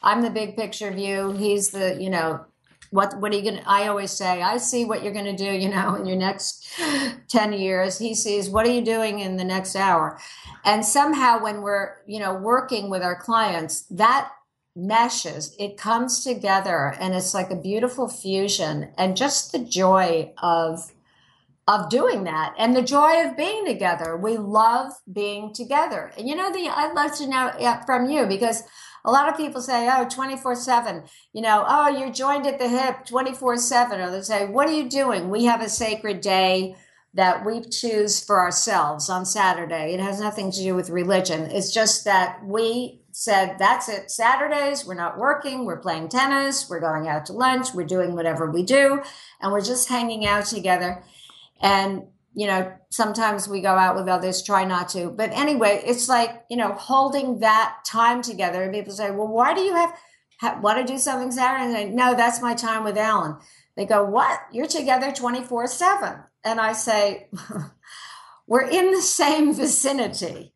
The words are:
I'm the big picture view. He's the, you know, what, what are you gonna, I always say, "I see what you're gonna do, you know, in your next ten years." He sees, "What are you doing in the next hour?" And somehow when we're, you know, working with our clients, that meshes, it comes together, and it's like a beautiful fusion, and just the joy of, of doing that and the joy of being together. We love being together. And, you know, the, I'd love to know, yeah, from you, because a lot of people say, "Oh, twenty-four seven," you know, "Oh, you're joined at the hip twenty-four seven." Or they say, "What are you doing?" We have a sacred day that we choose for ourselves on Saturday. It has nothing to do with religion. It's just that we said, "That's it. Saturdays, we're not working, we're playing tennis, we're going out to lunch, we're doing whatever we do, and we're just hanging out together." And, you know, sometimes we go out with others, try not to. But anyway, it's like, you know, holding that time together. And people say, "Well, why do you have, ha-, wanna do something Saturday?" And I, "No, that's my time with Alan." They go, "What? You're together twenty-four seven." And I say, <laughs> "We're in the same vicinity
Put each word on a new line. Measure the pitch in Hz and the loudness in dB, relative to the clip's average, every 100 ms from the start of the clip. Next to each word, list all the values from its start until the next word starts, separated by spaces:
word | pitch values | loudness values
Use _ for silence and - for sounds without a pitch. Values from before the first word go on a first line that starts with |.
I'm | 202 220 | 4 4
the | 233 | 2
big | 214 208 196 | -2 -6 -6
picture | 214 - 208 | -8 -6 -8
view. | 190 196 196 196 | -6 -4 -2 -4
He's | 196 208 202 196 | -2 0 0 0
the, | 196 190 - | -2 -2 -2
you | 190 | -2
know, | 180 160 156 - _ _ _ - | 0 0 -4 -10 _ _ _ 0
what, | 196 202 202 | 2 2 0
what | 208 | -2
are | 208 | 0
you | 202 | -2
gonna, | 196 - | -4 2
I | 202 214 | 2 4
always | 202 196 | -2 -4
say, | - 185 180 | -4 -2 0
"I | 180 240 | 0 0
see | 240 247 226 | -2 -2 -2
what | 220 | -2
you're | 202 | -4
gonna | 202 202 190 | -6 -6 -4
do, | 196 | -2
you | 196 190 | -2 0
know, | 196 190 202 | 0 0 -2
in | 190 | -2
your | 185 | -2
next | 185 294 - - - - 320 285 269 240 _ | -2 -4 -8 -10 -14 -6 -2 -2 -2 -6 _
ten | 240 214 | 0 2
years." | 202 190 185 190 185 | -2 -2 0 -2 -2
He | 226 214 | -4 -4
sees, | 226 208 190 | -2 -2 0
"What | 196 233 | 2 2
are | |
you | 247 226 | 2 0
doing | 226 220 208 | 0 0 -2
in | 190 185 | -6 -4
the | |
next | 185 190 185 196 | -2 -4 -4 -2
hour?" | 190 170 151 - - - - - | 2 2 0 -6 -18 -20 -20 -2
And | - 214 220 | 0 2 2
somehow | 285 294 285 254 226 | 2 2 4 4 4
when | 214 208 | 0 -4
we're, | 202 202 196 - - | -2 -2 -4 -10 -12
you | 214 | -6
know, | 196 190 | -4 -4
working | 202 247 254 226 196 | 0 0 0 -6 -4
with | 190 | -4
our | 180 180 | -2 -4
clients, | - 226 214 170 160 - - | 0 2 2 -2 -4 -8 -8
that | 180 214 240 - - _ _ _ - | 2 4 4 0 -12 _ _ _ -10
meshes, | 185 220 240 - 170 143 151 - | 0 2 2 0 -6 -8 -12 -10
it | 202 202 | -10 -8
comes | 208 233 247 - | -2 0 0 -2
together, | 269 226 202 190 190 165 139 143 | -2 -4 0 0 2 0 0 -2
and | 185 185 | -2 -2
it's | 185 | -2
like | 196 185 | -4 -4
a | 180 | -6
beautiful | 190 214 240 247 240 | -4 0 -2 -2 -6
fusion, | - 190 190 202 196 160 151 147 - | -6 -4 -2 0 -2 -2 -4 -8 -2
and | 190 185 | 0 2
just | 277 285 - | 0 0 -2
the | 302 | -6
joy | 240 180 185 190 180 165 151 - | -4 2 4 4 4 0 -2 -4
of, | 175 170 165 165 - _ _ _ _ _ _ _ - | 0 2 0 -4 -12 _ _ _ _ _ _ _ 0
of | 208 160 | 2 2
doing | 240 494 220 185 | 2 2 0 -2
that | 156 156 - | -2 -4 0
and | 226 254 | 2 4
the | |
joy | 247 285 302 330 302 | 4 6 6 6 2
of | 254 | 0
being | 339 440 381 | -2 -2 -4
together. | 196 185 170 165 165 | -2 -2 -2 -4 -4
We | 208 226 | -2 -2
love | 202 214 226 240 269 - - | 0 4 4 4 -2 -12 -12
being | 185 202 202 214 | -6 -6 -6 -10
together. | 214 240 277 320 202 - - | -12 -2 0 0 -4 -10 -10
And, | 233 | -8
you | 311 | -4
know, | 381 | -4
the, | 359 339 | -4 -4
I'd | - 311 | -4 -2
love | 339 294 294 | 0 -2 -2
to | 277 | -2
know, | 262 254 - | -2 -2 0
yeah, | 240 - - | 0 0 0
from | 247 254 | 0 2
you, | 302 214 | 2 0
because | 196 233 226 - - - - | 2 0 -2 -8 -20 -20 -6
a | - | 2
lot | 262 294 | 4 4
of | 320 | 0
people | 302 247 | -6 -6
say, | 240 247 240 | -2 0 2
"Oh, | 262 240 | 2 0
twenty-four | 254 269 262 254 | -4 -6 -6 -4
seven," | 240 - 240 233 170 - - _ | -4 0 0 0 -8 -14 -20 _
you | 214 | -4
know, | 226 214 - | 2 2 4
"Oh, | 285 294 | 4 4
you're | 277 262 | 2 -4
joined | 247 269 285 277 | -2 0 0 0
at | 247 | -2
the | 247 | 0
hip | 240 262 - - | 0 0 -4 -4
twenty-four | 247 262 247 254 240 | -2 -2 -2 -2 0
seven." | - 254 240 196 | 2 2 2 0
Or | 180 | -4
they | 190 | -6
say, | 196 208 202 | -4 -2 0
"What | 226 302 | 2 2
are | |
you | 311 254 | 2 -2
doing?" | 269 269 202 180 | 0 0 0 -2
We | 208 240 | 2 2
have | - | 2
a | - | 0
sacred | - 220 214 214 190 | -4 -2 -4 -4 -4
day | 196 190 190 185 190 185 _ _ _ | 0 4 4 2 0 -8 _ _ _
that | 180 185 175 202 | 2 2 2 -2
we | 233 | -6
choose | 233 - 240 214 208 - | -6 -6 -2 0 2 0
for | - 202 | 2 2
ourselves | 180 175 - 190 151 151 151 | 4 2 0 2 0 -2 -4
on | 185 185 | -4 -2
Saturday. | 214 190 175 165 165 156 | 2 2 2 -2 -4 -4
It | 185 | -2
has | 196 202 | -4 -4
nothing | 214 202 190 | -4 -4 -6
to | 190 | -4
do | 190 180 | -2 -2
with | 180 | -2
religion. | 175 175 190 185 156 156 | -2 2 2 2 -4 -2
It's | 202 190 | -4 -2
just | 226 220 - | 2 2 2
that | 208 202 214 - 196 | 4 4 2 -4 -6
we | 208 226 240 247 - _ | -2 0 -2 -6 -12 _
said, | - - 196 190 180 | -8 2 2 2 2
"That's | 196 247 - | 2 2 -2
it. | 202 196 | -8 -8
Saturdays, | - 226 269 294 294 277 277 - | 0 2 4 2 0 0 -2 -8
we're | |
not | 180 165 165 | -6 -6 -2
working, | 247 294 277 262 | 0 0 -2 -6
we're | 233 165 | -6 -6
playing | 180 160 160 | -4 -4 -2
tennis, | 247 269 277 277 277 - | 0 2 2 0 -2 -4
we're | 170 | 2
going | 160 156 160 | 2 2 -2
out | 151 151 | -2 -4
to | |
lunch, | 202 254 254 247 | 0 2 2 -2
we're | 180 156 | -4 -2
doing | 185 175 | 0 0
whatever | 170 165 151 160 | 0 -2 0 -2
we | 165 | -2
do, | 180 269 277 277 277 - - _ | 4 6 6 2 -4 -16 -20 _
and | 196 | -2
we're | 202 | 0
just | 202 247 - | 0 -2 -2
hanging | 247 233 220 208 | -2 -2 -2 0
out | 208 202 | 0 0
together." | 214 185 180 180 180 - - - - - _ | -4 0 2 0 -6 -14 -20 -20 -20 -20 _
And, | 196 196 196 190 - _ _ - | 2 4 2 -4 -10 _ _ -4
you | 208 | 0
know, | 190 185 - _ | 0 -2 -8 _
sometimes | - 214 208 226 202 196 | -2 0 2 0 0 -4
we | 196 | -2
go | 190 | 2
out | 190 185 190 | 4 4 2
with | 185 | 0
others, | 180 185 185 | 0 0 -4
try | - 202 | 0 2
not | 185 180 180 | 2 -2 -2
to. | 185 175 | -6 -6
But | - 220 | -4 -4
anyway, | - 294 285 214 202 | 0 0 4 4 2
it's | - 240 - | 0 -2 2
like, | 247 233 - _ | 2 2 -4 _
you | 240 | -2
know, | 208 | -2
holding | 202 - 269 277 285 262 220 | -2 2 4 4 0 -2 2
that | 220 220 226 - | 4 4 4 -2
time | - 220 226 247 | -6 2 2 2
together. | 240 190 185 180 | -4 -4 -2 -2
And | 190 | -4
people | 208 208 | -4 -8
say, | 196 208 | -6 -6
"Well, | 196 214 | -4 -2
why | 220 269 349 | 2 2 2
do | |
you | 381 | 0
have, | 339 339 339 _ _ _ _ | 2 0 -2 _ _ _ _
ha-, | 226 - | -6 0
wanna | 208 226 247 | 0 2 -2
do | 269 | -2
something | 294 254 254 | -2 -2 -4
Saturday?" | 247 254 262 247 | 0 0 0 -2
And | 226 | -2
I, | 208 | -2
"No, | 233 247 | 2 2
that's | 240 240 240 | 4 2 2
my | 247 | -2
time | 233 233 220 | -2 -2 -2
with | 214 208 | -2 0
Alan." | 214 208 156 151 - - _ - | 2 0 0 -8 -16 -20 _ -8
They | 196 | 2
go, | 214 | 4
"What? | 202 214 - 233 - | 4 4 2 0 -6
You're | 233 311 | -6 -4
together | 330 269 254 277 | -2 2 2 2
twenty-four | 262 240 247 240 240 247 | -2 -2 -4 -4 -4 -4
seven." | - 349 403 208 - - _ | 2 2 2 -2 -8 -18 _
And | 220 226 | -4 0
I | 220 | 0
say, | 226 - 214 202 - - 185 - 202 147 _ - | -2 0 2 2 0 -12 -14 -10 -10 -10 _ -20
<laughs> | - - - - - - | -20 -20 -20 -20 -20 2
"We're | 240 262 | 2 4
in | 339 370 | 4 4
the | 381 | 4
same | - - 302 311 302 294 | 2 2 2 4 4 4
vicinity | 277 - 269 277 214 - 170 165 - | 0 2 0 0 -2 -4 -8 -10 -16